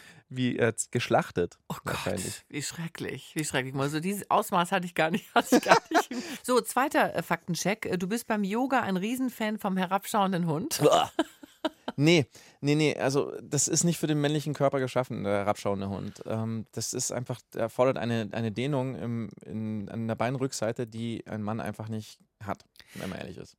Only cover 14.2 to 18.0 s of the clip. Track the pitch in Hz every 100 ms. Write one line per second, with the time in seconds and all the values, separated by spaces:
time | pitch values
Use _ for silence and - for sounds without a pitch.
14.2 | 147 151 151 139 139 139 127 127 127 110
15.2 | 101 101 101 104 104 98 98 98 104 -
16.2 | - 110 113 113 - - - 120 - 107
17.2 | 127 123 - - 113 - 127 113